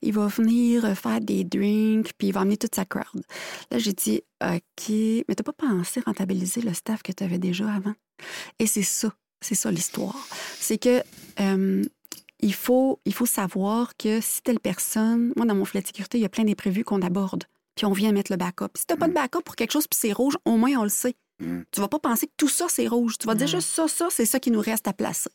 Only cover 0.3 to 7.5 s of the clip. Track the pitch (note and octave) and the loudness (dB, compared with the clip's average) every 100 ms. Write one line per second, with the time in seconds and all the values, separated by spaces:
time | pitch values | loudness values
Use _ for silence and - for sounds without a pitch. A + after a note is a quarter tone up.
0.3 | G#3 A3+ A#3 A#3+ A#3+ A3+ F#3+ A#3 A3+ G#3+ | 4 4 6 6 4 2 0 0 -2 0
1.3 | G3 F3+ G3 G3+ G#3+ A3 A3 A3 - G3+ | 0 0 0 2 4 4 2 0 -2 -2
2.3 | F#3+ G3 G#3 A#3 - F#3+ G3 - - - | 2 2 2 0 -2 -4 -4 -6 -10 -12
3.3 | - - - - - A3 F#3+ - G#2+ - | -12 -12 -14 -4 -2 -2 -2 0 -2 -2
4.3 | _ - F3 _ - - G#3+ A3 A3+ - | _ -2 -2 _ -16 -4 0 2 0 -2
5.3 | - G#3+ D4 D4 F#3+ F3 - A#3+ G#3 G3 | -4 -4 -4 0 0 -2 -4 -4 -4 -2
6.3 | F#3+ F#3 - A#3 E3+ - A3 - F#3+ G3 | -2 -2 -2 -4 -6 -4 -6 -6 -6 -2
7.3 | F3+ F#3 | -2 0